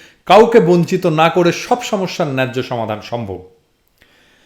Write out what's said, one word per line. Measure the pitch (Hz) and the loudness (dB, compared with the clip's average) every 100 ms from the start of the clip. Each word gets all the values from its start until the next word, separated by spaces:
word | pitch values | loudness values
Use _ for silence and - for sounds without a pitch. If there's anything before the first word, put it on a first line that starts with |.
| - _ - | -20 _ 4
কাউকে | 196 226 233 | 6 6 4
বঞ্চিত | 175 175 165 185 180 | 4 2 0 -2 0
না | 156 165 | 0 0
করে | 180 170 | 2 0
সব | - - 247 | 0 -2 -4
সমস্যার | - 202 185 - 160 | -4 -6 -6 -6 -4
ন্যায্য | 131 127 123 | -4 -4 -6
সমাধান | - 120 110 107 | -6 -6 -6 -8
সম্ভব। | - 117 104 90 - _ _ _ _ _ _ _ _ _ | -8 -10 -8 -12 -16 _ _ _ _ _ _ _ _ _